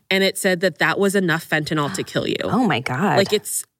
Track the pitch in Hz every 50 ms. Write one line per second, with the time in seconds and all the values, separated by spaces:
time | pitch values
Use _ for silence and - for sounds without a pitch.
0 | _ - 185 190 190 196 - - - 196 185 170 190 185 151 - 170 156 - -
1 | 202 202 185 202 190 170 156 160 - - 165 156 151 - 175 156 147 139 - -
2 | 123 - - - - 53 - - - - - 226 262 196 139 113 127 - 127 131
3 | 190 196 143 185 196 - 208 214 - - - - - _ _